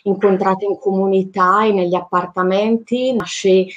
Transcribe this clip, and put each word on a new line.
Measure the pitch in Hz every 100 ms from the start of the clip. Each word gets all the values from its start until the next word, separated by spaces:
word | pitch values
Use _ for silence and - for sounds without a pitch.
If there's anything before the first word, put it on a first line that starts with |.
incontrate | 202 190 202 190 196 185
in | 202 190
comunità | 196 190 196 190 190 190 185 202
e | 220
negli | 196 180
appartamenti, | 185 180 180 175 185 185 190 214 226 226 247 254
nasce | 240 170 - 196 190 185